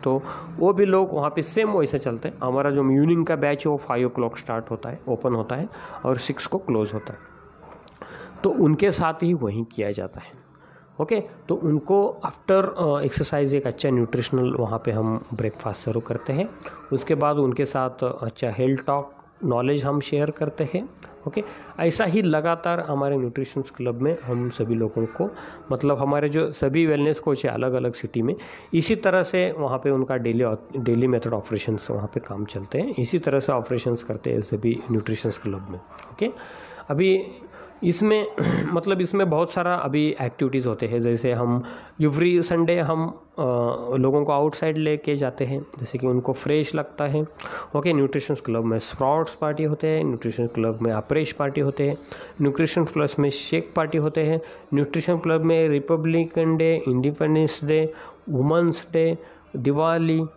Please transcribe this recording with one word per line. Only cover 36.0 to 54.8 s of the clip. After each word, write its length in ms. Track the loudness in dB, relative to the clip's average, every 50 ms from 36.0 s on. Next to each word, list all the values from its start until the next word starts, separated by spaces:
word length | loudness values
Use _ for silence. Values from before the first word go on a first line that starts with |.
| -18 -18
ओके, 180 | -6 -4 -4 -4 -4 -6 -16 -18 -18 -18 -18 -18 -18 -18 -6 -4
अभी 380 | 0 2 4 4 4 2 0 -4 -12 -16 -18 -20 -20 -20 -20 -20 -12 -2 0
इसमें 440 | 2 2 4 4 4 4 4 2 -2 -2 -2 0 2
<clears throat> 240 | 2 0 0 0 0
मतलब 280 | 0 2 2 0 2
इसमें 280 | 0 0 2 2 2 4
बहुत 220 | 4 2 2 2
सारा 240 | 0 -2 0 0 0
अभी 400 | 0 -2 0 2 2 2 2 0 0
activities 460 | -4 -4 -2 0 -2 0 2 0 0
होते 200 | 0 -2 0 -2
हैं, 120 | -2 0 0
जैसे 320 | 2 2 2 2 2 0
हम 320 | 2 2 2 2 2 0 0 -4 -12 -16 -18 -20 -2 0
every 400 | 2 2 4 4 4 4 4 4
Sunday 360 | 2 2 2 2 4 4 4
हम, 300 | 2 2 0 0 0 0 -2 -4 -10 -18 -16 _ -2
अ, 40 | 0 0 2 2 2 0 0 -2 -4 -2 0
लोगों 300 | 2 4 4 4 4 4
को 60 | 4
outside 460 | 2 4 2 2 0 0 -2 0 0
लेके 380 | 2 2 0 0 0 0 -2 0
जाते 300 | 0 0 -2 0 -2 -2
हैं, 220 | -2 -2 -6 -6 -10 -10 -10
जैसे 180 | -10 -6 -6
कि 100 | -2 0
उनको 260 | 2 2 2 2 0 -4
fresh 420 | -2 0 2 2 2 2 0 -2
लगता 300 | -4 -4 -4 -4 -4 -2
है। 220 | 0 0 0 -2 -2 -6 -14 -14 -12 -10 -10 -12 -2 -2
ओके, 180 | 0 2 2 4
न्यूट्रिशंस 480 | 4 2 2 2 -2 -2 -2 -4 -4
क्लब 220 | -2 -2 -2 0 2
में 160 | 2 0 0
स्प्राउट्स 560 | -2 -4 -4 0 2 2 4 2 0 -2 -4
पार्टी 280 | -4 -2 -2 0 0 0
होते 240 | -2 0 0 0
हैं, 160 | 0 0 2 0
न्यूट्रिशन 440 | 0 -2 -2 -4 -4 -2 -2 -2
क्लब 320 | -2 0 0 0 0 0 0
में 100 | 0 0
अप्रेश 400 | 0 0 -2 0 0 0 0 -2
पार्टी 300 | -2 -4 -4 -2 0 0
होते 280 | 0 0 0 0 0 0
हैं, 80 | 0 -4 -10 -16 -16 -16 -16 -18 -4 0
न्यूट्रिशन 440 | 2 2 4 2 0 2 2 0 0
प्लस 340 | 0 0 0 0 0 2 0
में 100 | 0 0
शेक 440 | 0 -2 -4 -2 -2 -2 -2 -2 -2
पार्टी 220 | -2 0 0 0
होते 260 | 0 0 0 0 0 0
हैं, 180 | 2 0 -2 -4 -8 -16 -20 -8 -2 0
न्यूट्रिशन 440 | 0